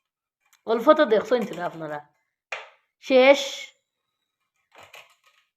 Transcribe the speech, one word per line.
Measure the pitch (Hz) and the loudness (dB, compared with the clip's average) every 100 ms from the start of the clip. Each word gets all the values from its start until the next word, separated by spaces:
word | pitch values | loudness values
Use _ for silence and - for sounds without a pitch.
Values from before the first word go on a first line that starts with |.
| _ _ _ _ _ _ 208 | _ _ _ _ _ _ -4
গল্প | 233 247 | 0 4
তো | 311 | 4
দেখছেন | 269 214 - 247 196 | 4 0 0 -2 -4
তো | - | -8
আপনারা। | 175 165 156 147 - _ _ _ _ - - _ _ _ | -10 -10 -12 -12 -16 _ _ _ _ -18 -18 _ _ _
শেষ। | - 262 262 277 - - - _ _ _ _ _ _ _ _ _ _ - - - - _ _ _ _ | 0 4 4 4 0 -14 -18 _ _ _ _ _ _ _ _ _ _ -20 -20 -20 -20 _ _ _ _